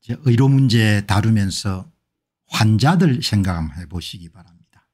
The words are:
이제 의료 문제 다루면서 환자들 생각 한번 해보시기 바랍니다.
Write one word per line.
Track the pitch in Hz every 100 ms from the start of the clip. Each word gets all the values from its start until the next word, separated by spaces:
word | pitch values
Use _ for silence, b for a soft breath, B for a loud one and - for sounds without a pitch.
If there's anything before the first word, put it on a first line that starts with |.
이제 | _ 117
의료 | 135 117 135
문제 | 135 135 113 110 104 101
다루면서 | 98 107 110 98 87 104 95 90 _ _ _ _ _ _
환자들 | - 110 107 131 165 175 127
생각 | - 104 95 87
한번 | 78 69
해보시기 | 85 87 - 104 85
바랍니다. | _ 85 85 _ _ _